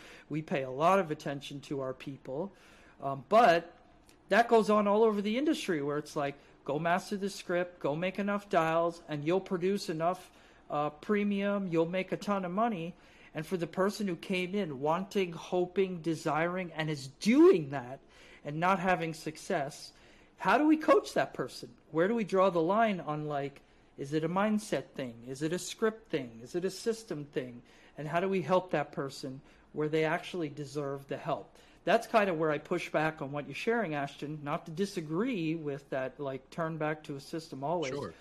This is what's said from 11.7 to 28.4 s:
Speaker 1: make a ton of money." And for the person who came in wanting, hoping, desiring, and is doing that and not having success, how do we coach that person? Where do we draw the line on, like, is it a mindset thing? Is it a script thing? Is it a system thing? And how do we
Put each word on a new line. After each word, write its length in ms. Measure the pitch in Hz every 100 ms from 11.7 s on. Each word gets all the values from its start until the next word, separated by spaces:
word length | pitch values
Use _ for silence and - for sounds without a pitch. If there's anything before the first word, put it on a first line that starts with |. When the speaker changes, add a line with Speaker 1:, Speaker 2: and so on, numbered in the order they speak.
| 160 165
Speaker 1:
make 200 | 185 185
a 40 | 170
ton 300 | 208 196 175
of 60 |
money." 420 | 190 240 180 170 - - - -
And 100 | 156 156
for 120 | 185
the 80 | 165
person 420 | 190 196 208 202
who 80 | 165
came 380 | - 185 180
in 260 | 208 170 131
wanting, 520 | 147 170 190 208 180
hoping, 680 | 160 - 180 180 202 190 175
desiring, 720 | 165 160 160 147 170 185 175
and 160 | 151 156
is 200 | 147 131 -
doing 480 | 202 269 359 180 139
that 320 | 139 123 139 - - - - 147
and 120 | 151
not 200 | 180 190
having 340 | 185 175 165
success, 800 | 156 156 - - 170 139 - - - - - - -
how 180 | 185 247
do 100 | 302
we 120 | 311
coach 340 | - 427 -
that 220 | - 135
person? 340 | - 127 - - - -
Where 180 | 156 185
do 60 |
we 100 | 233
draw 240 | 180 190 190
the 140 | 170
line 380 | 160 214 226 180
on, 280 | 143 151 151
like, 320 | 143 139 - _ _ _ -
is 160 | 139
it 100 | 156
a 40 | 165
mindset 560 | 185 214 208 - 147 -
thing? 280 | - 127 117 123
Is 140 | 131
it 100 | 156
a 60 | 180
script 500 | - - 220 220 -
thing? 300 | 143 123 113
Is 120 | 127
it 100 | 175
a 60 | 190
system 560 | - 233 220 - 151 143
thing? 340 | 151 123 120 - - - -
And 100 | 147
how 120 | 170
do 80 | 190
we 100 | 190